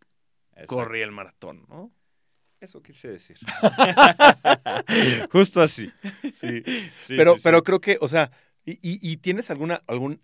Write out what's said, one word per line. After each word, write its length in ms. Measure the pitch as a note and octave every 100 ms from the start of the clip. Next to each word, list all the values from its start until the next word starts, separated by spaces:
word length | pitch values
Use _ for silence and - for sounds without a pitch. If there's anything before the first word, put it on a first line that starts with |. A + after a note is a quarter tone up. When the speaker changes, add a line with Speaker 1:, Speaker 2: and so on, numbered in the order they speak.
| _ _ _ _ _
Speaker 1:
Exacto. 220 | _ D#2
Speaker 2:
corrí 260 | B2+ A2+ A2+
el 100 | G#2+
maratón, 520 | G#2 F#2+ _ F2+ D#2 _
¿no? 240 | D#3 A3+ _ _ _ _ _ _ _
Speaker 1:
Eso 220 | F#3 -
quise 260 | _ _ B2+
decir. 300 | F#2 _ _
<laughs> 1900 | - - - - G#3 F3+ C#4+ E3+ D4 - - - - - - A3+ E3 A#2 G#2
Justo 300 | F3+ F#3+ F3+
así. 280 | D#3 - F#2+ - G3+ G3 D4
Speaker 2:
Sí. 300 | - A#2+ A#2 - B3 F#3 - -
Speaker 1:
Sí, 80 | C3
Speaker 2:
Pero, 180 | D#3+ E3+
Speaker 1:
sí, 40 |
Speaker 2:
pero 160 | E3+ E3
Speaker 1:
sí. 40 |
Speaker 2:
creo 160 | E3 F#3+
que, 180 | G3+ G3
o 80 | C#3
sea, 220 | D#3+ C#3 _ _ _
¿y, 80 | -
y, 240 | B2 E3+ G3
y 140 | F3 D#3+
tienes 320 | F#3 F#3+ A#3
alguna, 320 | C#3+ D#3+ E3+ -
algún, 340 | B2 C#3 D3+